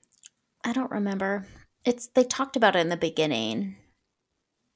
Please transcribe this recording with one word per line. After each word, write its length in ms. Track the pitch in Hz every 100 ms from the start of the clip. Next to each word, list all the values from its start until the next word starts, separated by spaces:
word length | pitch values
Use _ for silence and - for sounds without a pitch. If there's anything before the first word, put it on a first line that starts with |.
| _ _ - _ _ _
I 80 | 240
don't 200 | 262 254
remember. 560 | 208 202 196 190 202 196 - - _
It's, 240 | 254 240 -
they 160 | -
talked 320 | 254 - 269 254
about 200 | 214 185
it 40 |
in 100 | 165
the 80 | 170
beginning. 800 | 165 - 156 117 110 113 196 190 _ _ _ _ _ _ _ _ _